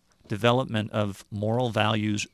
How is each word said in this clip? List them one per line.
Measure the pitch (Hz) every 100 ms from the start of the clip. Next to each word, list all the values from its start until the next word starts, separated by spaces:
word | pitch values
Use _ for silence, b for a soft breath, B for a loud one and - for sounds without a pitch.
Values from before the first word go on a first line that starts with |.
| _ _ -
development | 107 117 123 131 110 107
of | 113 101 95 -
moral | 104 107 117 123
values | 107 107 110 107 104 -